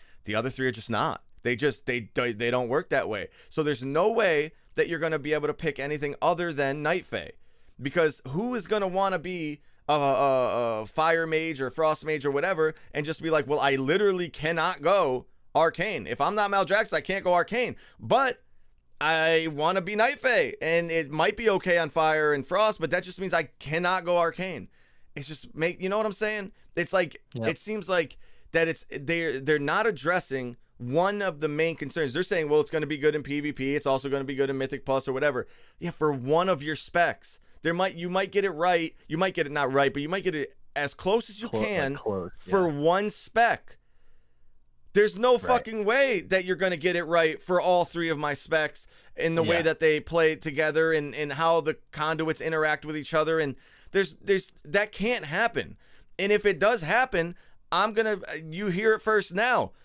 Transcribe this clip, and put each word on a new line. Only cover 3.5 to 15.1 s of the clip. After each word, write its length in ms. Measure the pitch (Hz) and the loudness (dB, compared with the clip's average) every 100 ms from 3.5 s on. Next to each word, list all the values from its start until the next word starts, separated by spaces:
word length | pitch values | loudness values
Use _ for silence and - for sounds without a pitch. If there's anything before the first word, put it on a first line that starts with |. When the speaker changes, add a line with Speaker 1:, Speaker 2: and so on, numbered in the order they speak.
| - | -2
Speaker 1:
there's 200 | 151 131 | 0 -2
no 280 | 131 147 202 | -2 2 2
way 420 | 233 202 151 156 - _ - | 4 2 2 -2 -6 _ -2
that 120 | 160 | -2
you're 100 | 165 | -2
gonna 200 | 160 156 | -2 -2
be 160 | 139 | -2
able 140 | 151 147 | -2 0
to 60 | |
pick 240 | 147 160 139 | -2 -4 -4
anything 360 | 139 151 143 143 | -4 -4 -6 -2
other 300 | 156 170 175 | 0 0 -2
than 300 | 143 139 147 | -2 -2 0
Night 220 | 151 180 | -2 -2
Fae, 280 | 151 107 76 - - - - - | -4 -8 -8 -14 -20 -20 -20 -10
because 400 | 131 175 156 - 131 | -4 2 2 0 -8
who 260 | 147 240 | -6 -4
is 120 | 247 160 | -4 -2
gonna 200 | 208 190 | -2 0
wanna 320 | 180 196 185 | 0 0 -2
be 420 | 160 180 156 143 - - - | -4 -6 -8 -10 -16 -8 0
a, 40 | |
a, 880 | 147 139 120 139 131 123 110 120 110 | 2 4 4 4 4 2 2 0 -2
a 40 | 107 | -4
Fire 400 | - 160 165 160 | 0 2 2 2
Mage 340 | 160 160 143 | 0 -2 -4
or 100 | 135 | -4
Frost 340 | - 156 156 | 0 0 0
Mage 200 | 151 156 | -2 -4
or 60 | 143 | -2
whatever 440 | 139 170 180 156 156 - | 0 0 0 0 -2 -10
and 100 | - | -6
just 160 | 147 160 | -6 -6
be 100 | 160 | 0
like, 180 | 156 131 | 0 2
"Well, 100 | 147 | 0
I 160 | 139 | 2
literally 540 | 135 135 180 202 185 175 | 2 2 2 2 0 -4
cannot 540 | - 156 165 165 165 | -4 -4 0 -2 0
go 440 | 147 196 160 | 2 4 2